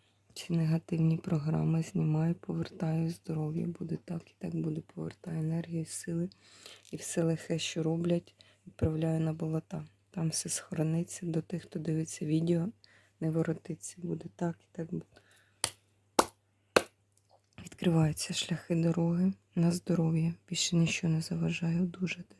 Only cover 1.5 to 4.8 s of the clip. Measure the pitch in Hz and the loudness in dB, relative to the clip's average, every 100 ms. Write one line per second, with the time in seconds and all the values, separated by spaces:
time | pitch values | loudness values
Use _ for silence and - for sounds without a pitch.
1.5 | 156 156 160 160 170 160 156 165 170 - | 2 2 2 2 0 2 4 2 0 -4
2.5 | 165 165 - 160 160 165 170 - 156 151 | -4 -6 -4 0 0 0 -4 -6 -4 -2
3.5 | 165 170 170 170 160 - 170 - _ - | -2 -4 -6 -6 -6 -6 -10 -10 _ -6
4.5 | 170 - 110 | -2 -2 -4